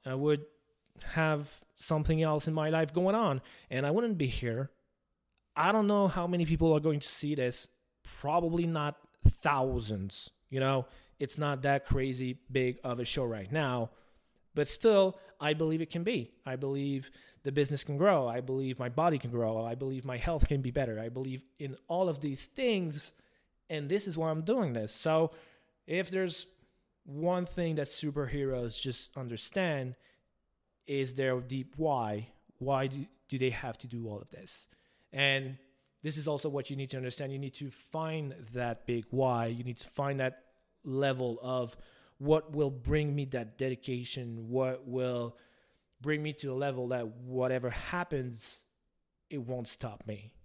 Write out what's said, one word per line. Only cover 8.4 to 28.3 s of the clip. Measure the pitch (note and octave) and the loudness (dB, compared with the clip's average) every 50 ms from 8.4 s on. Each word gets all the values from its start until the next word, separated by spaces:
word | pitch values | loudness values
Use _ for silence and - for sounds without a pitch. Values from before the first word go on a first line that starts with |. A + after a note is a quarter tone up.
| E3+ E3 E3+ E3+ E3+ | 2 4 2 2 2
not | E3+ E3 D3+ D3 D3 C#3+ - - _ _ _ - | 2 0 0 0 -2 -2 -6 -20 _ _ _ 6
thousands, | - - - - D3 D3 C3+ C3 C3 B2 A#2+ A2 G#2+ G#2+ F#2+ G2 G2 - - - - _ _ _ - | 6 6 8 2 2 4 4 2 2 0 -2 -2 -2 -4 -4 -4 -6 -6 -8 -8 -10 _ _ _ -6
you | C3 C3+ | -2 0
know? | C3 C3+ C3+ C3 B2 - - - - _ _ - | 2 2 2 0 0 -4 -12 -20 -20 _ _ -8
It's | C#3 B2+ - | -6 -6 -2
not | D3+ D3+ C#3+ C#3+ C3 C#3 | -2 0 0 0 0 2
that | C#3 C#3 C#3 - | 2 2 2 4
crazy | - - C3+ C3+ C3+ B2+ B2+ C3 B2+ B2+ - _ - | 2 2 2 2 0 -2 -2 -4 -4 -4 -6 _ -2
big | B2+ C3 B2+ B2+ B2+ - - | 0 2 2 2 0 -4 -6
of | B2+ A#2+ B2 | -6 -4 -4
a | A#2+ | -2
show | - - D3 B2+ | -2 -2 -2 -2
right | A#2 A2+ G#2 F#2+ G2 | -2 -2 -6 -6 -2
now. | C3 D#3+ D3 B2+ B2 A#2+ A2+ - - - _ _ _ _ _ _ _ _ _ _ - | 0 0 2 2 0 0 -2 -4 -6 -20 _ _ _ _ _ _ _ _ _ _ -2
But | D3+ C#3+ - | -2 0 0
still, | - - - A3+ G#3 G3 F#3+ F#3+ F3+ - - - - - | 0 4 6 8 8 8 6 6 2 -6 -20 -20 -12 -2
I | C#3+ D3+ D3+ | 0 0 2
believe | D#3 D#3+ D#3 D#3+ D#3+ | 2 2 2 2 0
it | D#3+ - | -2 -4
can | - E3+ F3 | -4 -4 -2
be. | A3 B3 C#3 A#2 - _ _ - | 0 0 -2 -2 -6 _ _ -10
I | C3+ C3 | -8 -6
believe | C3 C#3 C3+ C#3 C#3 C#3 C#3+ C#3 C3 C3 - - - - - - _ - | -4 -4 -2 -2 -2 -2 -2 -2 -4 -6 -10 -20 -20 -20 -20 -20 _ -6
the | C#3 | 0
business | C#3 D3 C#3+ C#3 D3 C3+ - | 2 2 2 2 2 -2 -2
can | - C#3+ | -2 0
grow. | D3 F#3 G#3 F3+ C#3+ B2+ | 4 6 6 6 6 4
I | A#2 A2+ B2+ | 2 -2 -2
believe | B2 C3 C3 C3+ C3+ C3 B2+ C3 | -2 -2 -2 -2 -2 -2 -4 -4
my | B2 | -6
body | B2 A#2+ D3+ E3 F3 D3+ | -2 0 2 4 4 2
can | C3 - A#2 | 2 -2 -2
grow. | A#2+ A#2 A2+ A2 A2 A2 A2+ | 0 0 2 2 0 0 -2
I | A#2 A#2 | -2 -4
believe | B2+ C3+ C3+ C3+ C3 B2 | -4 -4 -4 -4 -6 -6
my | C3 B2+ | -6 -4
health | A#2 - E3+ E3 C#3+ - | -2 -2 -2 4 4 4
can | - D3 C3+ | 4 4 0
be | C3 B2 | 0 0
better. | A#2+ C#3+ C3 A#2 A2 | -2 -2 -2 -2 -4
I | G#2+ A2+ A#2 | -6 -6 -8
believe | B2 C3 C3 C3 B2+ C3 - _ _ - | -6 -6 -6 -6 -8 -10 -12 _ _ -10
in | D3 C3+ B2+ - _ - | -10 -10 -10 -12 _ -4
all | E3+ F#3 F#3+ | 0 2 2
of | F3 D3 C#3 | 2 0 -2
these | D3+ C#3+ C3+ - - | -4 -4 -4 -4 -6
things, | - - C4+ B3+ A#3+ G#3+ F#3+ F3 D#3 C#3+ D3+ - - _ _ _ _ _ _ _ _ _ _ _ - | -8 -4 0 2 2 2 2 0 -2 -4 -6 -10 -10 _ _ _ _ _ _ _ _ _ _ _ -6
and | D#3+ D3+ C#3+ C#3 | -6 -6 -2 0
this | F#3+ G#3 - | 0 0 0
is | G3 D#3 | -2 -2
why | D#3+ D#3+ D#3+ | -2 0 0
I'm | D#3 D#3+ D#3+ | 0 -2 0
doing | G3+ B3+ B3+ F#3+ C#3 | 0 2 2 2 0
this. | A#2+ A2+ G#2+ - - | 0 -2 -4 -4 -4
So | - - D#3+ D#3+ D#3+ E3 D#3+ - - - - - _ _ _ _ _ _ | -2 2 4 4 4 4 2 0 -10 -20 -20 -20 _ _ _ _ _ _
if | - D#3+ F#3 F#3 F3 | -4 -2 -2 -2 -2
there's | F#3+ F#3+ F#3 F3 D#3+ - - - _ _ _ _ _ _ _ _ _ _ _ | -2 -2 -2 -2 -4 -6 -8 -10 _ _ _ _ _ _ _ _ _ _ _
one | D3 C#3 D3+ E3 F3+ F3+ F3+ F3+ | -12 -6 -2 0 0 2 0 -2
thing | - - F3+ E3+ E3 D#3 | -4 -2 -2 -2 0 0
that | D3+ C#3 | 0 -2
superheroes | - - - D#3 D3 C#3 D3 C#3 B2+ | -2 -4 -2 -2 -2 -2 -2 -4 -2